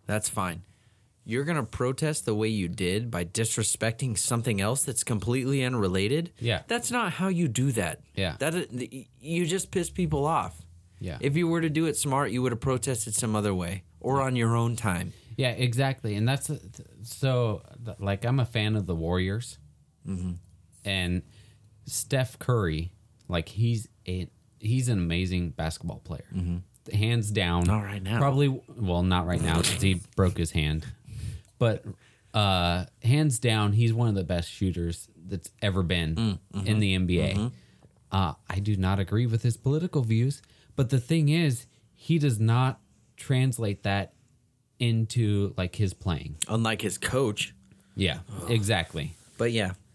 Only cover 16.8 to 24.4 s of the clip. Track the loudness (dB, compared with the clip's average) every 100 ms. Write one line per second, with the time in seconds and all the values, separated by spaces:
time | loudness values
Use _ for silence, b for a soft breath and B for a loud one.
16.8 | -20 -18 -14 -2 0 2 2 0 -8 -14
17.8 | -14 -6 -2 -2 0 0 0 0 0 0
18.8 | 0 -2 0 0 0 -2 -6 -14 -20 -20
19.8 | _ _ -8 -6 -6 -8 -12 -20 _ -10
20.8 | -4 -2 0 -2 -4 B B B B _
21.8 | -8 -8 -2 -2 -2 -4 0 2 2 -2
22.8 | -6 -10 _ _ -4 -4 -2 0 0 0
23.8 | -4 _ -6 -6 -6 -12